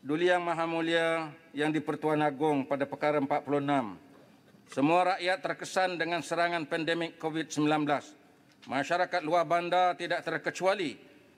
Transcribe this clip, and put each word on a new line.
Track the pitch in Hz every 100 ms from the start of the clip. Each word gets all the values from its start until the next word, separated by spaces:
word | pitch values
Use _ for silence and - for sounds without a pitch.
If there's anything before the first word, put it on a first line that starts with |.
Duli | 127 156 175
Yang | 180
Maha | 170 165 165
Mulia | 165 165 165 165 165 160 147 - 139
Yang | 151 156
Dipertuan | 147 151 156 151
Agong | 151 135 156 143 127
pada | 139
perkara | 139 139 151 147
empat | 139 147
puluh | 147 143
enam. | 143 143 110 90 - - - - - - -
Semua | - 143 170 180 185
rakyat | 175 185
terkesan | 170 165 180 - 185 175
dengan | 165 170
serangan | - 165 170 170 147
pandemik | 165 160 165 165 -
covid | 160 160 156
sembilan | - 151 156 147
belas. | 139 - - - _ _ _ -
Masyarakat | 123 143 175 180 175
luar | 156 175 160
bandar | 175 175 180 180 175
tidak | 170 170
terkecuali, | 156 160 170 - 180 208 160 104 - - -